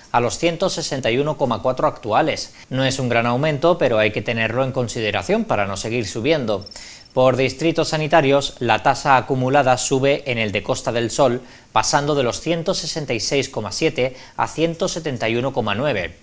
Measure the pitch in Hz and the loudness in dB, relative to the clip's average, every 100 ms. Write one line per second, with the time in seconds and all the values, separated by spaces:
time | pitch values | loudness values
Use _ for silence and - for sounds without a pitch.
0 | - 120 120 - 170 160 185 - 151 139 | -4 0 0 0 -2 0 -2 -2 -4 -4
1 | 113 120 147 147 131 110 127 127 - - | 0 0 0 -2 -2 0 -2 0 -2 -2
2 | 104 113 156 104 - - - 131 131 131 | 0 2 2 -2 -8 -14 -8 -2 0 0
3 | 127 117 120 123 156 143 170 175 139 110 | 0 0 2 0 0 2 2 2 2 2
4 | 107 120 110 113 113 120 131 131 117 123 | 2 0 -4 -2 -2 0 -2 -2 -4 -2
5 | 107 101 90 214 214 104 101 98 113 120 | -2 -2 0 -2 0 -2 -2 -4 -4 -4
6 | 101 117 127 156 110 98 - - - - | -4 -2 0 0 0 -4 -6 -14 -14 -20
7 | - 131 131 127 131 131 160 160 151 156 | -6 2 4 4 0 0 0 0 0 -2
8 | 151 160 135 139 - - 120 110 143 127 | 2 4 6 2 0 -2 0 2 2 2
9 | 147 131 - 131 127 143 127 123 - 135 | 4 4 4 0 2 4 4 2 2 2
10 | 139 143 135 117 110 92 - 127 131 117 | 2 2 -2 -2 -2 -2 -2 -4 -2 -2
11 | 117 - 135 123 - - - 113 - 151 | -2 2 2 2 -6 -20 -2 0 2 2
12 | 143 143 117 - 156 170 151 - 160 160 | 2 2 0 -2 -2 -2 -2 -4 -4 -6
13 | 143 113 - 143 - 120 104 - 160 156 | -4 -4 0 0 0 -4 -6 -2 0 0
14 | 127 - - - 113 - 165 165 185 - | -2 -4 -12 -4 -2 0 -2 0 -4 -4
15 | 160 123 113 117 131 131 107 101 147 104 | -6 -4 -2 -2 -2 -2 -4 -2 -2 -2
16 | 85 - | -6 -12